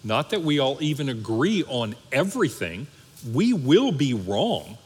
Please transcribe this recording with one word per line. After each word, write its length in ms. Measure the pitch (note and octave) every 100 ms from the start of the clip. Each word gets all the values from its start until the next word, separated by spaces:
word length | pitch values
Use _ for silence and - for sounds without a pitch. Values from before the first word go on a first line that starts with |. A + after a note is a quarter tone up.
not 260 | G#2+ A2 D3+
that 120 | G#3+
we 160 | D#3+ D3
all 180 | C3+ C#3
even 260 | D3+ C#3+ C#3
agree 560 | A#2 A2 A2+ F3 G#3
on 320 | - B2+ A2+ A2 -
everything. 760 | - G3 C4 D#3+ - F2 F2 D3 - - - B2
We 220 | A#2+ A3+
will 380 | G#3+ B2+ F#3 C4+
be 200 | C#3+ C#3
wrong. 640 | A#2 F#2 G2+ A#3 D#3 - G#2